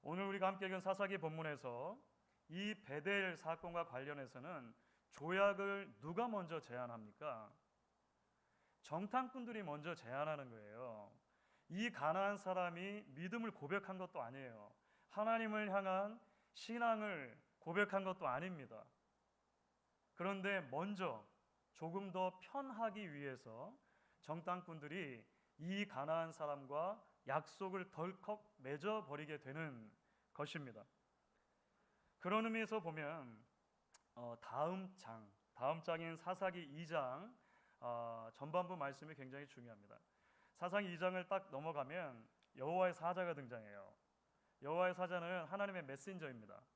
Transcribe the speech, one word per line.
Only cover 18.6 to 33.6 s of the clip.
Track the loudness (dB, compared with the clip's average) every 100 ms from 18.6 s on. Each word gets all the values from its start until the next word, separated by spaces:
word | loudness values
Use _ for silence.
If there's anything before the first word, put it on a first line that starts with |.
| -8 -12 -14 _ _ _ _ _ _ _ _ _ _ _ _
그런데 | -4 -2 0 2 0 0
먼저 | -2 0 0 0 -2 -8 _ _ _ _
조금 | -8 -4 -2 -2
더 | 2 2 0
편하기 | -6 -4 -4 0 0 0 -6
위해서 | -4 -4 -6 -10 -10 -10 -12 _ _ _ _
정탐꾼들이 | -6 -4 -2 -2 -4 -8 -6 -4 -4 -6 -14 _ _ -8
이 | -2 0 0
가나안 | 0 2 4 2
사람과 | -2 -2 -2 0 0 2 -2 -10 _ 2
약속을 | 2 2 -4 -2 -2 -4
덜컥 | -2 -4 -2 -4 -4 -6 _
맺어버리게 | -4 -2 0 0 0 -6 -4 -6
되는 | -4 -2 -2 -4 -12 -18 _ _ _
것입니다. | -4 -2 -2 -6 -12 -16 _ _ _ _ _ _ _ _ _ _ _ _ _ 4
그런 | 4
의미에서 | 4 2 2 0
보면, | 0 -2 -2 -4 -8 -14 -20 _